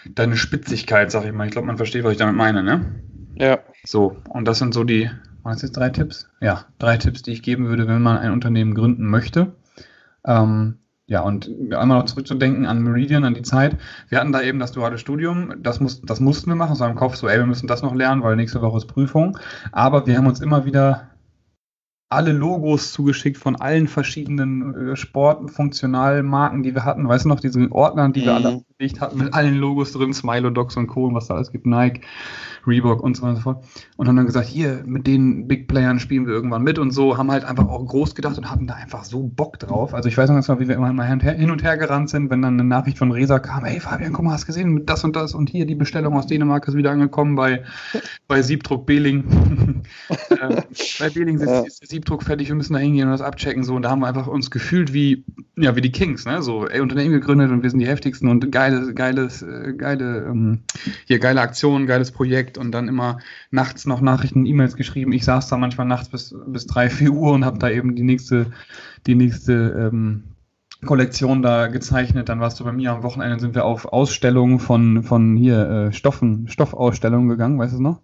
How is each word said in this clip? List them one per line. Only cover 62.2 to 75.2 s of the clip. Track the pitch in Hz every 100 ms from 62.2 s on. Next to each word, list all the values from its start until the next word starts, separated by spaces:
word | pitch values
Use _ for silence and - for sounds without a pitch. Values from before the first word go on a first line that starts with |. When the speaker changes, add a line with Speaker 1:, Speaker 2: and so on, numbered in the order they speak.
| 127 131 131 135
Speaker 1:
Und | 123
dann | 117 117
immer | 127 123 120 - - -
nachts | 131 131 - 143
noch | 123
Nachrichten, | 135 127 131 131 131
E-Mails | 147 127 -
geschrieben. | 123 139 131
Ich | 127
saß | 131 131 135
da | 123
manchmal | 123 127 123
nachts | 123 -
bis, | 127 - - 135
bis | 127 -
drei, | 123 123
vier | - 143
Uhr | 147 151
und | 135
hab | 131 110
da | 123
eben | 113 127
die | 120
nächste, | 123 127 - 123 117 - - - - - -
die |
nächste, | 123 123 117 - 120 117 - 110
ähm, | 113 110 107 - - _ _ _ -
Kollektion | - 139 131 - 131 131
da | 123 120 113
gezeichnet. | 127 - 127 123 131 117
Dann | 113
warst | 117 -
du |
bei | 123
mir | 123 127
am | 117
Wochenende, | 120 123 120 117
sind | 120
wir | 120
auf | 113 117 -
Ausstellungen | 123 139 - 127 127 123 127
von, | - 117 117 113
von | 117 117